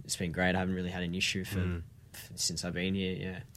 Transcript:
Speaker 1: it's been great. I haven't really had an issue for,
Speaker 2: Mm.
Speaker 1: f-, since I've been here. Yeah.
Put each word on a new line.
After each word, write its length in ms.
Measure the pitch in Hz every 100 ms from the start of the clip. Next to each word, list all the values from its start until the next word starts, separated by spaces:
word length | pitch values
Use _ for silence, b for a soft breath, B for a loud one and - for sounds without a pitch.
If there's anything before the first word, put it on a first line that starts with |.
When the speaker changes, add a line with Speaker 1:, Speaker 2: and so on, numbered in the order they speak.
Speaker 1:
it's 120 | - -
been 160 | 90
great. 240 | 85 90 92
I 40 |
haven't 140 | 92
really 160 | 92 90
had 140 | 90
an 100 | 87
issue 300 | 90 - 98
for, 160 | 92 95
Speaker 2:
Mm. 220 | 90 87 - - - -
Speaker 1:
f-, 160 | -
since 320 | - - 82 90
I've 80 |
been 220 | 87 92 98
here. 200 | 92 92
Yeah. 240 | 92 92 -